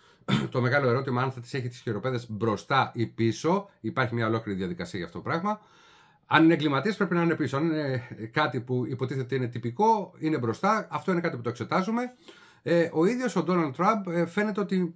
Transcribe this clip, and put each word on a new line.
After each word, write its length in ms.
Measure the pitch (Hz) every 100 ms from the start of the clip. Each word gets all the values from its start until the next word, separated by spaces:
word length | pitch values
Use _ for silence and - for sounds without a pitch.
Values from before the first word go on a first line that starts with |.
| _ _
<clears throat> 340 | - 139 135
το 100 | 131
μεγάλο 280 | 123 143 131
ερώτημα: 340 | 120 139 123
αν 80 | 131
θα 100 | 123
τις 140 | 120
έχει 140 | 139 120
τις 100 | -
χειροπέδες 520 | - 101 127 123 120
μπροστά 640 | 107 113 101 - 135 120
ή 120 | 123 113
πίσω. 640 | - 113 110 156 196 196 _
Υπάρχει 340 | 110 131 123
μια 120 | 117 113
ολόκληρη 320 | 113 107 95
διαδικασία 400 | 95 87 87 98
για 80 | 82
αυτό 100 | 87
το 60 |
πράγμα. 360 | 113 160 196 214 - - - - - _ _
Αν 180 | 143
είναι 80 | 160
εγκληματίες 440 | 165 151 135 214 202
πρέπει 180 | 185
να 80 | 175
είναι 120 | 170
πίσω. 220 | 151 139 135
Αν 80 |
είναι 440 | 165 156 143 127 123 - 113
κάτι 280 | - 151 131
που 260 | 120 127 127
υποτίθεται 480 | 127 127 131 123
είναι 120 | 131 123
τυπικό, 680 | 120 117 120 220 220 180 -
είναι 200 | 156 156
μπροστά. 480 | 117 110 196 220 -
Αυτό 220 | 151 -
είναι 80 | 175
κάτι 160 | 170 131
που 60 |
το 60 | 117
εξετάζουμε. 540 | 113 113 165 185 226 247 - - - - _
Ε, 260 | - 170 165
ο 120 | 156
ίδιος 320 | 180 247 254 185
ο 60 |
Ντόναλντ 320 | 156 180 156
Τραμπ, 340 | 127 185 220 185
ε, 180 | 170 170
φαίνεται 340 | 202 208 208
ότι 340 | 202 185 175